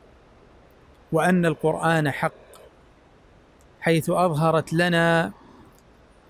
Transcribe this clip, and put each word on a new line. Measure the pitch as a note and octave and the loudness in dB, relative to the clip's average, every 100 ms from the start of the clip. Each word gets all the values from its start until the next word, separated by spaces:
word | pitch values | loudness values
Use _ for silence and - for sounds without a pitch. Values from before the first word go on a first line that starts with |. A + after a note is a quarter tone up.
| - - - - - - - - - - - | -20 -20 -20 -20 -20 -20 -20 -20 -20 -20 -4
وأن | D#3+ E3 F#3 E3+ | 0 2 2 0
القرآن | D3+ D#3 E3 E3 E3 D3 | 0 -2 -2 0 0 0
حق، | - D#3+ - - - - - - - _ - - - _ _ - _ | -4 -6 -8 -18 -20 -20 -20 -20 -20 _ -20 -20 -20 _ _ -20 _
حيث | - E3 E3 | -2 0 0
أظهرت | F3 F3+ D3 D#3+ D#3+ - | 0 0 0 0 0 0
لنا | E3 F3 E3+ E3 E3 F3+ - - - - - - - - _ | -2 0 2 2 2 -2 -8 -20 -20 -20 -20 -20 -20 -20 _